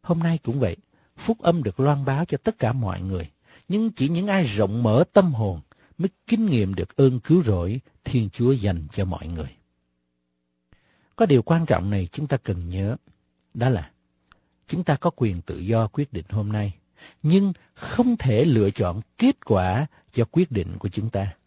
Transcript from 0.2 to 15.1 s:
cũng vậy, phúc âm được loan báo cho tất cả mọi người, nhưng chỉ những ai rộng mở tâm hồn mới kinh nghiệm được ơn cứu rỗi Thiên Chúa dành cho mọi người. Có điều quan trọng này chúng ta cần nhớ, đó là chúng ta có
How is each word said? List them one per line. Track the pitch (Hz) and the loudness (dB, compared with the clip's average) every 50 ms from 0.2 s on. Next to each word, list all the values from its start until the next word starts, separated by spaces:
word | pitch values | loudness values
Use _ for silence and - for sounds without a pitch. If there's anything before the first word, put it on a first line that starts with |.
| 165 165 165 156 | 0 0 0 0
cũng | _ - 123 143 | _ -4 -2 0
vậy, | 123 90 - - _ _ _ _ _ _ _ | -2 -2 -2 -8 _ _ _ _ _ _ _
phúc | - - - 226 _ | -8 -4 -4 -4 _
âm | - 175 175 170 | 0 0 0 2
được | 120 107 - - | -2 -4 -2 0
loan | 131 143 147 139 139 | 2 2 2 0 -2
báo | 139 135 143 175 | -2 -2 -2 -2
cho | - 151 135 | -4 -4 -4
tất | _ 226 220 _ | _ -6 -2 _
cả | - 110 | -2 0
mọi | 120 135 117 95 90 90 | 0 -2 -2 -4 -4 -6
người, | 90 95 95 90 85 76 _ _ _ _ - - _ - | -6 -6 -6 -6 -8 -10 _ _ _ _ -20 -20 _ -4
nhưng | 180 214 226 226 | -2 -2 -2 -2
chỉ | - - 135 143 | -2 -2 -2 0
những | 170 170 196 | 0 -2 -2
ai | 208 196 196 170 | 0 0 0 0
rộng | 120 98 104 107 95 104 117 | 0 0 0 0 0 0 0
mở | 120 113 107 131 180 _ | 2 4 4 4 2 _
tâm | _ 202 190 175 135 | _ 4 4 4 0
hồn | 110 113 98 87 80 - _ _ _ _ _ _ - | 0 -2 -2 -4 -6 -12 _ _ _ _ _ _ -4
mới | 170 190 _ _ _ | -4 -4 _ _ _
kinh | - 240 220 226 | -2 0 0 2
nghiệm | 202 143 113 101 95 98 | 2 2 2 0 0 -2
được | 92 87 - - | -4 -6 -4 2
ơn | - 139 131 127 120 | 4 4 4 4 0
cứu | - - 156 190 | 0 2 2 4
rỗi | 156 113 101 87 85 92 110 131 _ _ _ _ _ | 4 2 0 0 -2 -4 -4 -6 _ _ _ _ _
Thiên | - - 123 110 95 | -2 -2 -2 -2 -2
Chúa | - - 117 127 | -2 0 2 2
dành | 139 123 101 101 90 82 78 76 | 2 2 0 -2 -2 -2 -6 -8
cho | - - 95 | -6 -4 -4
mọi | 90 90 - - | -4 -4 -8 -8
người. | 80 85 82 - 135 - _ _ _ _ _ _ _ _ _ _ _ _ _ _ _ _ _ _ _ _ _ _ _ - _ _ _ _ _ _ _ _ | -10 -8 -8 -10 -12 -14 _ _ _ _ _ _ _ _ _ _ _ _ _ _ _ _ _ _ _ _ _ _ _ -20 _ _ _ _ _ _ _ _
Có | - 226 | 0 4
điều | 180 143 120 | 6 6 4
quan | 110 - 165 165 165 | 6 4 2 0 2
trọng | - 107 82 90 101 | 0 0 0 0 0
này | 104 98 90 87 | -2 -2 -2 -4
chúng | - - 151 | -6 -8 -4
ta | 143 143 | -4 -4
cần | 120 _ - 98 87 87 85 | -4 _ -4 -6 -6 -6 -6
nhớ, | 90 95 98 104 127 - _ _ _ _ _ _ _ _ _ _ _ | -6 -4 -4 -4 -4 -8 _ _ _ _ _ _ _ _ _ _ _
đó | 113 117 131 | -2 0 0
là | 123 90 76 - _ _ _ _ _ _ _ _ _ _ _ _ _ _ _ - | 0 0 -4 -8 _ _ _ _ _ _ _ _ _ _ _ _ _ _ _ -8
chúng | - 175 175 | -6 -4 0
ta | - 147 | -2 -2
có | - - 175 | 0 0 -4